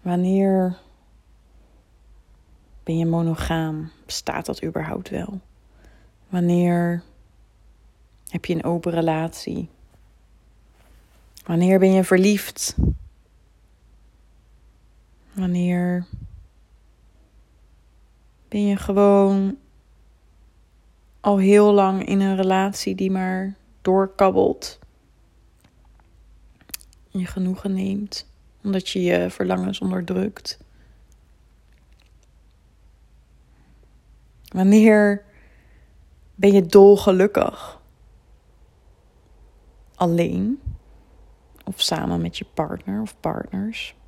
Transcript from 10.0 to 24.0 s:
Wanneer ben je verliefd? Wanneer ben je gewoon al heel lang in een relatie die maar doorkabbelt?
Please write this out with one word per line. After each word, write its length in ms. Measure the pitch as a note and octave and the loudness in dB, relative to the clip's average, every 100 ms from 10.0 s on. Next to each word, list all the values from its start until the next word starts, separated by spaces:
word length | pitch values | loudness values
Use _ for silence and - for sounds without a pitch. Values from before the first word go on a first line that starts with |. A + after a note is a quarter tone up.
| _ _ _ _ _ _ _ _ _ - _ _ _ - - | _ _ _ _ _ _ _ _ _ -20 _ _ _ -20 -6
Wanneer 340 | E3+ F3+ F#3+ | 0 2 4
ben 120 | F#3+ | 4
je 120 | F#3+ | 4
verliefd? 720 | F#3 F#3 F#3+ G#3 - - - - - - - _ _ _ _ _ _ _ _ _ _ _ _ _ _ _ _ _ _ _ _ _ _ | 4 2 2 0 -6 -10 -8 -2 -2 -2 -14 _ _ _ _ _ _ _ _ _ _ _ _ _ _ _ _ _ _ _ _ _ _
Wanneer 760 | G3 F#3 F3 F3 F3 F3+ F3+ F3 - - - - _ _ _ _ _ _ _ _ _ _ _ _ _ _ _ _ _ _ _ _ | -8 -4 -2 -2 -2 -2 -4 -6 -14 -16 -20 -20 _ _ _ _ _ _ _ _ _ _ _ _ _ _ _ _ _ _ _ _
ben 200 | G#3 G#3 | -4 -2
je 100 | G3+ | -2
gewoon 800 | - G3+ G3+ G3+ G3 G3 G3 C#4 _ _ _ _ _ _ _ _ _ _ _ _ _ _ _ _ | -2 4 6 6 4 2 -2 -6 _ _ _ _ _ _ _ _ _ _ _ _ _ _ _ _
al 180 | G3+ G3+ | 0 2
heel 360 | F#3+ G#3 G#3 | 6 6 6
lang 320 | G3+ F#3+ F#3+ - | 6 2 0 -2
in 140 | G3 | 0
een 160 | G3 F#3+ | 0 0
relatie 600 | F#3+ F#3+ G3 G3 - F#3+ | 0 0 -2 -4 -8 -4
die 160 | F#3+ | -4
maar 440 | F#3+ F#3 F#3 G3 G3 _ _ | -2 -4 -6 -8 -12 _ _
doorkabbelt? 1000 | - F#3+ | 0 2